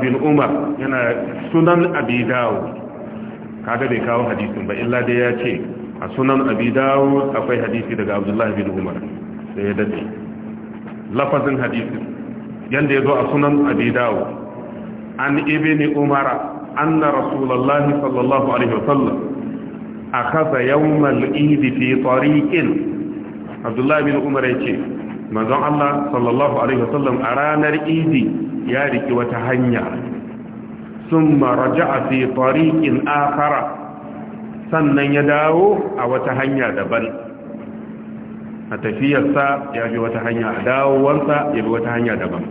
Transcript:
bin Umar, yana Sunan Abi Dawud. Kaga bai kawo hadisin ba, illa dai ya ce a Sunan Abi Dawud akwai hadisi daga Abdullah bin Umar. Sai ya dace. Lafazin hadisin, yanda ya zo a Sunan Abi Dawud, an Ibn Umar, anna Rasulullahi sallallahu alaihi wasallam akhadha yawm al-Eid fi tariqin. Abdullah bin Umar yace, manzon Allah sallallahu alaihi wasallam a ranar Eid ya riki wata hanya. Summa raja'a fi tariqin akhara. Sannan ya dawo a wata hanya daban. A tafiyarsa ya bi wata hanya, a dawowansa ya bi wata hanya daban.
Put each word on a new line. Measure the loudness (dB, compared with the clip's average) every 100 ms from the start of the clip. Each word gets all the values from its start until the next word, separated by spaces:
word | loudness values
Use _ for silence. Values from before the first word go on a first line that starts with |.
bin | 0 2
Umar, | 4 4 4 0 -2 -4
yana | -2 0 0 -2 -4 -8 0
Sunan | 4 6 6 2 0
Abi | 0 0 0
Dawud. | 0 0 -2 -6 -10 -12 -12 -12 -12 -12 -12 -14 -10
Kaga | -4 -2 0
bai | -2
kawo | 0 0 0
hadisin | -2 -4 -4 -6
ba, | -4
illa | -2 0
dai | 2 2
ya | 2 0
ce | -2 -4 -6 -10 -12 -10
a | -8
Sunan | -2 2 2 2
Abi | 0 0
Dawud | 2 4 4 4 2 2
akwai | -2 0 -2
hadisi | 0 -4 -4 -4
daga | -2 -2
Abdullah | -2 0 0
bin | 0 -2
Umar. | -4 -4 -6 -10 -10 -12 -12 -10 -4
Sai |
ya | -2
dace. | 0 -2 -2 -6 -10 -12 -12 -12 -12 -12 -14 -14 -14 -6
Lafazin | -2 2 2 0 0
hadisin, | -2 -4 -4 -6 -8 -10 -12 -12 -12 -12 -4
yanda | 0 2
ya | 2 4
zo |
a | 2 2
Sunan | 2 4 4 4
Abi | 2 2
Dawud, | 2 2 0 -4 -8 -12 -12 -12 -12 -12 -12 -12 -4
an | 0 0 2
Ibn | 2 2 2 2
Umar, | 2 2 2 2 -2 -4 -10 -8
anna | -2 2 4 2
Rasulullahi | 2 0 -2 0 2 2 2 2 2
sallallahu | 0 0 2 2 2
alaihi | 2 2 0
wasallam | 2 2 2 0 -4 -6 -6 -8 -10 -12 -12 -12 -6
akhadha | -4 0 0 2 2
yawm | 2 4 4 4 4
al-Eid | 2 0 2 4 4 2 2
fi | 2 2
tariqin. | 2 2 4 2 4 2 2 0 -2 -4 -6 -8 -10 -12 -12 -8
Abdullah | -6 0 2 2
bin | 2 0
Umar | 0 0
yace, | 0 0 -2 -2 -4 -6 -8 -10 -6
manzon | -2 0 2
Allah | 2 2 2 0 0
sallallahu | 0 2 2 2 2
alaihi | 2 0
wasallam | 0 0 0 0
a | 0 0
ranar | 2 2 2 0 0
Eid | 0 2 2 2 -2 -4 -4 -2
ya | 0 0
riki | 0 0
wata | 0 0 -2
hanya. | 0 2 2 2 -2 -6 -6 -8 -10 -12 -12 -14 -14 -14 -14 -12 0
Summa | 4 6 6 4
raja'a | 4 2 4 2 2 0
fi | 0 0
tariqin | 2 2 4 4 4 2 2 2
akhara. | 2 2 2 2 2 -2 -8 -12 -14 -14 -12 -12 -12 -12 -12 -2
Sannan | 2 4 4 4
ya | 4
dawo | 4 4 4 6 4 4 0
a | -2 0
wata | 0 0
hanya | 0 0 0 0
daban. | 0 0 0 -2 -6 -12 -14 -14 -14 -12 -14 -14 -14 -14 -14 -14 -14 -12 -12 -10
A | -6
tafiyarsa | -4 0 2 2 2 2 2 0 -4 -4
ya | -4
bi | -2
wata | -2 -2
hanya, | -2 -2 -2 -2
a |
dawowansa | 0 2 4 4 4 2 2 0 0
ya | -2
bi | 0
wata | 0 0
hanya | 0 0 0
daban. | -4 -4 -6